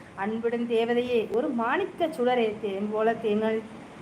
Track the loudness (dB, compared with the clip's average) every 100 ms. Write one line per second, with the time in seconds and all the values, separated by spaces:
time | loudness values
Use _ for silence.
0 | -16 -6 -4 -2 0 0 2 2 4 2
1 | 2 2 2 0 0 0 0 0 -2 -2
2 | -2 2 2 4 2 0 -4 -2 -2 0
3 | 2 2 0 0 2 -2 -4 -14 -18 -18